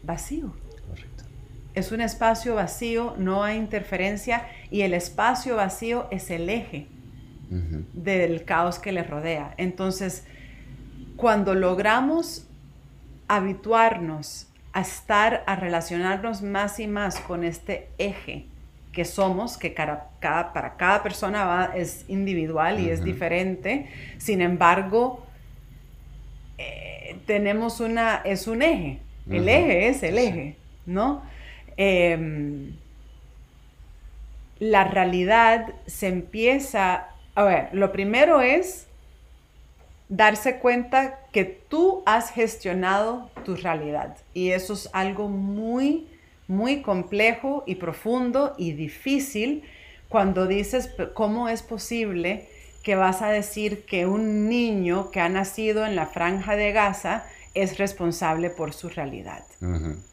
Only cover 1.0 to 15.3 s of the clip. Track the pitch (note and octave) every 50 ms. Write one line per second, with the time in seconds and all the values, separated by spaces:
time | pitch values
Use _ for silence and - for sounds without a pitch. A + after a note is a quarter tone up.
1 | - - - - - - - - - - - - - - - G3 F#3 - A3+ A3+
2 | A#3 G#3+ A3 - A#3 A3+ A3+ A3+ - B3 A#3 G#3+ F#3+ E3 - - A#3+ A#3 A3+ A3+
3 | A#3 A#3 - - F#3+ F#3 F#3 G3 G3+ G#3 G#3+ A3 A3 G#3 A3 G#3 F#3 - - F3+
4 | F#3 G3 G#3 G#3 G#3 - A#3 A#3 A#3 - - - - - - G3+ G3 F#3 F3+ F3+
5 | F3 - - - G#3 A#3 B3+ B3 - C4 B3 A3 G3+ F#3+ - - A3+ A3+ A#3 A#3+
6 | B3 - G3 F#3 - - F3+ E3 E3+ F3 G#3 A#3 - - - C#3+ D3 - - -
7 | - - - - - - - - - - F#2 F2+ E2+ D#2+ D#2 D2+ E2+ - - -
8 | E3+ G3 G3 F#3 F3 E3 E3 D#3+ E3 - F#3 E3 E3+ F3+ F3 - - G#3+ F#3+ F3+
9 | E3 D#3+ D3 D3 D3+ E3 E3 D3+ C#3+ C#3 - - F3 F#3 F3+ - F#3+ F#3+ F#3 F#3
10 | G3 F#3 F3 - - - - - - - - - - - - - - - - -
11 | - - - - - A#3 G#3+ G#3 G3 G3 F#3+ F#3+ F#3+ F3+ F#3 F3+ G3+ G#3 A3 A#3+
12 | C4 C#4 D#4 E4 E4+ - - - - - - - - - - - - - - -
13 | - - - - - - G#3 G#3 F#3 G3 F#3+ G3 - G#3+ A3+ A3+ A3+ A3+ A3+ F#3
14 | F3 D#3+ D#3 D3+ C#3+ - - - - - _ _ - - - F#3 F#3 - - -
15 | - - A3 G#3 G#3+ A3+